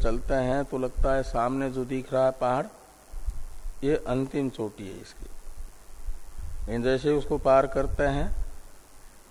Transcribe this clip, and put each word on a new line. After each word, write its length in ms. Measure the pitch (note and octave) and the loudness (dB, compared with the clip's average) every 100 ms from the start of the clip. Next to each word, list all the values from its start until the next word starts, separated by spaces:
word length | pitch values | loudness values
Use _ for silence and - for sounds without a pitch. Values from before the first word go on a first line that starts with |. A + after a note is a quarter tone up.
चलते 300 | - A#2 - | 4 2 2
हैं 320 | C3+ B2+ C3+ C#3 | 0 2 0 0
तो 120 | C3 | -2
लगता 380 | B2+ - C3+ C3+ | -2 2 4 4
है 80 | |
सामने 460 | B2+ B2 A#2+ C3+ C3+ | 2 0 0 0 -2
जो 160 | C3 B2+ | -2 -2
दिख 280 | C3 B2 | -4 0
रहा 120 | C3 C3 | 2 4
है 60 | |
पहाड़, 340 | C3 B2+ B2+ G#3 - - - - - - - - - - - | 4 0 0 -2 -8 -20 -20 -12 -4 -4 -2 -4 -6 -8 -4
ये 200 | C3+ D#3 - | 0 0 0
अंतिम 420 | B2+ C3+ D3+ C3+ | -2 0 -2 -2
चोटी 380 | - G#2+ G#2 G2 | -2 -6 -6 -12
है 140 | F#2 | -12
इसकी। 280 | F2+ - - - - - - - - - - - - - - - - | -14 -14 -10 -10 -10 -10 -10 -12 -16 -8 -6 -6 -6 -8 -8 -6 -4
लेकिन 160 | A#2 | 0
जैसे 280 | B2 C3 D3+ | 2 2 4
उसको 260 | D3 - D3 | 2 2 2
पार 300 | C#3 C3+ C#3 | 6 6 6
करते 360 | - C#3 - | 2 0 2
हैं 320 | C#3+ C#3 F#3 - - - - - - - - - - | 2 2 2 2 0 -4 -14 -18 -20 -20 -20 -20 -20